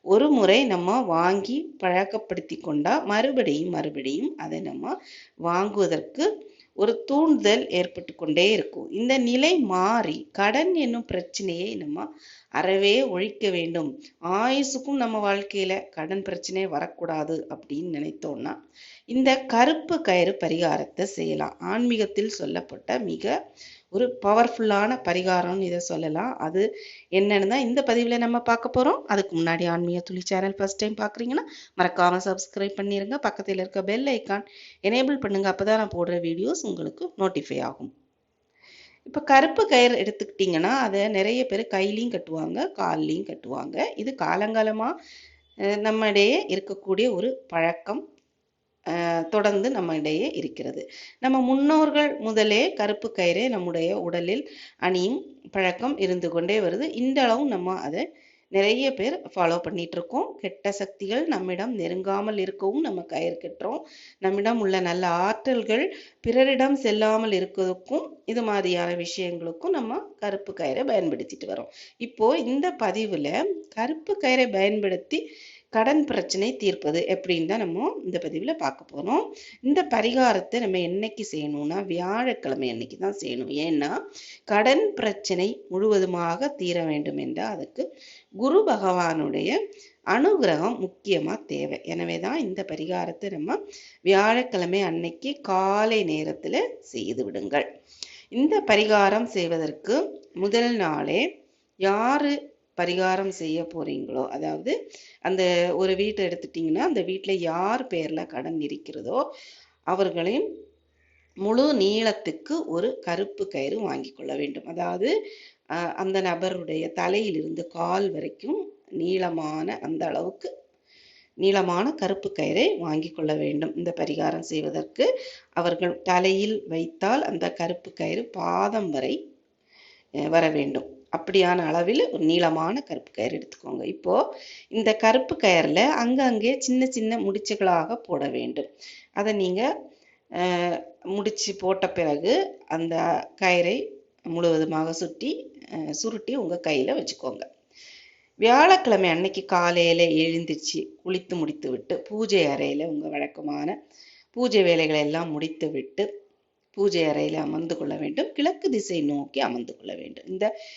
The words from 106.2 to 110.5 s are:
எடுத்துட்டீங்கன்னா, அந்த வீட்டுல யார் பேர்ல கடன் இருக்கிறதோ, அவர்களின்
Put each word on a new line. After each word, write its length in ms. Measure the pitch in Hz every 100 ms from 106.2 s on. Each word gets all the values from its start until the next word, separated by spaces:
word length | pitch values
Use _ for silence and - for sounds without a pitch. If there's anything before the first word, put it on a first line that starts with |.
| 185
எடுத்துட்டீங்கன்னா, 520 | 175 - 165 160 170
அந்த 240 | 330 240
வீட்டுல 300 | 175 190 -
யார் 560 | 190 170 165 196 247 254
பேர்ல 380 | 175 156 156 175
கடன் 360 | 131 147 165
இருக்கிறதோ, 720 | 147 147 - 151 95 233 - - - - _ _
அவர்களின் 640 | - 185 185 170 170 254 440